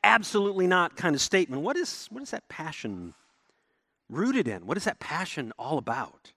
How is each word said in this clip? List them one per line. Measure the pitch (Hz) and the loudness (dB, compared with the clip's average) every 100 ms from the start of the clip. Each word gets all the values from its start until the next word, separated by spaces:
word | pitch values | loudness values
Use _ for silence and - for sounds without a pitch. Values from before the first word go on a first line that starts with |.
"Absolutely | 208 226 196 208 202 190 180 | 8 6 4 0 2 2 4
not" | 185 170 - | 4 2 0
kind | 175 143 | 0 2
of | |
statement. | - 190 165 131 | 2 2 2 -2
What | 175 349 | -2 -2
is, | 349 - - | -4 -8 -12
what | 226 | -14
is | 277 | -10
that | - _ | -10 _
passion | - 156 - 113 92 87 - _ _ _ _ _ _ _ _ _ | -10 -10 -8 -8 -8 -10 -16 _ _ _ _ _ _ _ _ _
rooted | 123 233 269 131 | 0 2 2 0
in? | 95 90 | -2 -4
What | 185 | -2
is | |
that | - - | -2 -4
passion | - 156 185 - 117 - | -6 -6 -4 -6 -8 -8
all | 120 151 | -4 -2
about? | 117 117 117 - - | -2 -4 -6 -12 -20